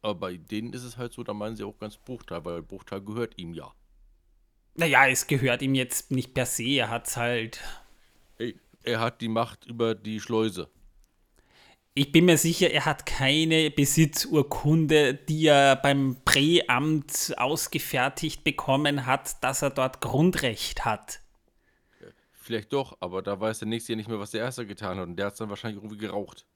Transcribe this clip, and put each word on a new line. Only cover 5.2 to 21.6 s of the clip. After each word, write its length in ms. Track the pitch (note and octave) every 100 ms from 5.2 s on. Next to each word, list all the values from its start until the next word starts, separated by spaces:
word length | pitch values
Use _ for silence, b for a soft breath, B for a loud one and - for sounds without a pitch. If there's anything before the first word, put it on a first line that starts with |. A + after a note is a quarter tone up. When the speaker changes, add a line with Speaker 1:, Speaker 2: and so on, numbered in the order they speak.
| -
Speaker 2:
gehört 340 | C#3 C3 B2
ihm 100 | C3+ C3+
jetzt 360 | B2+ - -
nicht 220 | C3 -
per 120 | - B2
se, 180 | -
er 260 | A#2+ C#3 A2
hat's 280 | A#2 - -
halt. 420 | A#2+ A#2+ A2+ - B B B B _ _ _ _
Speaker 1:
Hey, 200 | A#2 - _ _
er 160 | - A2+
hat 220 | A#2 -
die 60 | A2+
Macht 380 | A2 A#2 - -
über 300 | A#2 A2+ G#2
die 240 | G#2+ A2
Schleuse. 480 | - A2 A2 F2+ D#2+ _ - _ _ _ _ _ b b b b _ -
Speaker 2:
Ich 160 | C#3
bin 140 | E3 F3+
mir 120 | D#3+
sicher, 320 | E3 E3+ F3+
er 160 | D3 D#3
hat 220 | D3 -
keine 640 | - C3+ D3+ D#3+ D#3+ D#3
Besitzurkunde, 1400 | D3 C#3 - D3+ - - D#3 C3+ - D3 D#3+ D3+ D#3 C#3 C#3
die 320 | - D#3 D#3
er 280 | C#3+ C#3 C3+
beim 420 | C#3+ C#3 C3+ B2 -
Präamt 1080 | C#3 D3 E3+ - B2 D3+ D#3 - - - -
ausgefertigt 1040 | C3 E3 - D3+ - C3 C3+ - D#3+ -
bekommen 640 | - C#3 - C#3 D3 C#3+ B2+
hat, 360 | C3 - -
dass 200 | C3 C3+
er 80 | C#3
dort 280 | C3+ C3 -
Grundrecht 840 | B2 B2 F3 F3+ B2+ G#2+ - - A#2
hat. 360 | G#2+ - - - _ _ _